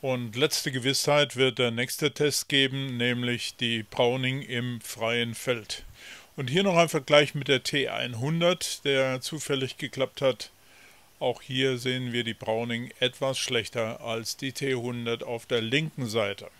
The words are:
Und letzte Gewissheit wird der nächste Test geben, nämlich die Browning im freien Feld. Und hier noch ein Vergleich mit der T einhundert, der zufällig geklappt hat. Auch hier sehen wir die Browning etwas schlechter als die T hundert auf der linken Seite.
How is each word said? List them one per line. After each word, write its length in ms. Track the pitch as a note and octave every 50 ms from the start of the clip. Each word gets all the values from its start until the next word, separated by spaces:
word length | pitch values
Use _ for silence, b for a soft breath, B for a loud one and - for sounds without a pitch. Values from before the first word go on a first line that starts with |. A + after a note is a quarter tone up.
Und 340 | - C3+ B2+ B2 A#2+ A#2 G#2+
letzte 360 | B2 C#3+ D#3 - - - D#3
Gewissheit 640 | C3+ B2+ A#2 C3 C#3 - - - D3 D3 D3 C3 -
wird 220 | B2 C3+ C3 A#2+ -
der 140 | B2+ A#2+
nächste 400 | A#2 A2+ B2 C3 - - - D3 C3+
Test 340 | - D3 D3 C3 - - _
geben, 500 | - C#3 C3+ C3+ B2+ C3+ C3+ C3+ B2+ A#2+
nämlich 580 | A#2+ B2 B2 A#2+ B2 B2 A#2+ A#2 - - -
die 260 | _ B2 A#2 A#2 A2+
Browning 640 | G#2+ - - - C3 A#2+ B2 C3 C3 B2+ C3 C3+ C#3+
im 380 | - B2+ A#2+ A#2+ B2 B2 A2+
freien 520 | - - - A#2+ A2 A2+ A#2 A#2+ A#2 A#2 A2+
Feld. 500 | - - - B2 A#2 G#2+ - - - - - B B B B B B B B B
Und 160 | - C#3 B2
hier 100 | C3 F3
noch 140 | G3 G3+ F3+
ein 140 | E3+ E3+ D#3
Vergleich 440 | - D#3 C3 - D3 D3 D3+ C#3+ -
mit 140 | D3 C3+ B2+
der 160 | C#3 B2+ -
T 240 | - - C#3+ C3 A#2+
einhundert, 960 | F#2+ A2+ B2+ B2 B2 A2+ A#2+ C#3+ D#3+ E3 E3+ E3+ F3+ F3 - - - - -
der 340 | C#3+ C#3 C3+ C3+ C3 C3 C3
zufällig 560 | - - - D3+ - - D3 C3+ C3 B2 - -
geklappt 440 | - C3 - - C3 B2+ - -
hat. 300 | C#3+ C3+ B2 - - - B B B B B B B B B B B B B _
Auch 220 | D3+ C3 A#2+ -
hier 360 | - - C3 C3 C3 C3+ C3 B2
sehen 340 | A#2+ B2+ B2+ B2+ B2+ B2
wir 140 | A#2 A#2+ A#2+
die 80 | A2+ A2+
Browning 580 | - - - A2 A2+ A#2 A#2 A#2+ A#2 A#2+ A2 - -
etwas 400 | - B2+ A#2+ - C#3 C3+ C3 -
schlechter 600 | - - C3 A#2+ G#2+ - - B2 A2+ A2 A#2 -
als 340 | - A#2 A2+ A2+ A2+ - -
die 160 | - - C3+
T 240 | B2+ - C#3+ C3+ C3
hundert 480 | B2 A#2 B2 A#2+ A#2+ A#2 A#2 A#2 A#2 -
auf 220 | - A#2+ A#2 -
der 160 | - B2+ A#2+
linken 440 | A2 A2+ B2 C#3+ D#3+ D#3 - - C3
Seite. 440 | A2+ G#2 A2+ G#2+ G#2 G2+ - - E2+ _ -